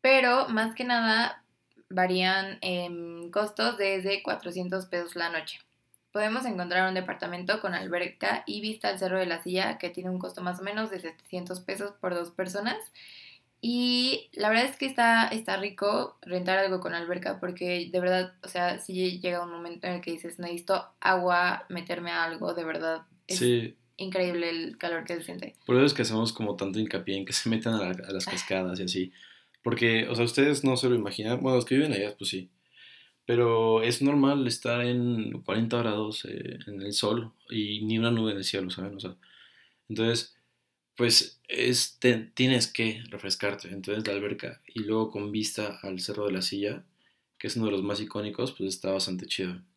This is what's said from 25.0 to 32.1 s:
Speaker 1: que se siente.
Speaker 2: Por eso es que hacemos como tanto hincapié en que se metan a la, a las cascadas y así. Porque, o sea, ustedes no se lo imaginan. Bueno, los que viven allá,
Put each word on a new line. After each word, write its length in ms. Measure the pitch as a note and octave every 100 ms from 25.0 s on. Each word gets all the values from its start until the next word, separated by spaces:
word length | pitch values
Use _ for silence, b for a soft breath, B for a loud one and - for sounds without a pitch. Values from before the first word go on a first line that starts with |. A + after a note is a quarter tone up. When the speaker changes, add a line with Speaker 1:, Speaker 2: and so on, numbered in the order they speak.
Speaker 1:
que 120 | D#3+ E3+
se 80 |
siente. 320 | D#3+ F3+ - - -
Speaker 2:
Por 100 | B2
eso 80 |
es 80 | C#3+
que 100 | C#3+
hacemos 300 | A2 A2 A2
como 240 | - G#2+ G2+
tanto 220 | G2 G2
hincapié 380 | G#2+ G2 F#2 G2
en 80 | F#2+
que 80 |
se 160 | - A#2
metan 240 | A2 A#2
a 40 | A2
la, 280 | F#2 F#2 F#2
a 40 |
las 120 | F#2+
cascadas 560 | F#2 F#2+ - F#2+ F#2 F#2
y 40 |
así. 280 | F#2 F#2 F#2 B B B B B
Porque, 460 | - A2+ A#2 A2+ A2+
o 60 |
sea, 100 | A#2
ustedes 400 | A#2 B2+ C#3+ D3
no 140 | C3+ B2+
se 100 | C3
lo 60 |
imaginan. 480 | A#2+ G2+ - G#2+ B2
Bueno, 140 | C3 B2+
los 100 | A#2+
que 80 |
viven 180 | C3 D3+
allá, 240 | G#2+ G#2